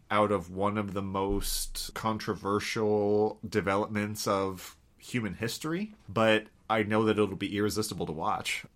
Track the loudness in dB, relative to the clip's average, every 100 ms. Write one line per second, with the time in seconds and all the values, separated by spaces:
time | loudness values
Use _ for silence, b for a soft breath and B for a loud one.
0 | 0 2 4 2 -2 -2 0 0 -2 -4
1 | -4 -2 0 0 -2 -4 -4 -8 -8 -4
2 | -4 -2 -4 -4 0 0 0 0 2 2
3 | 4 4 2 -2 -4 0 2 2 0 -2
4 | -4 -2 0 0 0 -4 -14 -18 _ _
5 | -8 -4 -4 -4 -6 -6 -6 -6 -6 -12
6 | -6 2 6 4 2 -10 -2 0 2 4
7 | 4 4 2 0 -2 0 0 0 -4 -4
8 | -6 -2 -2 -2 -2 -6 -8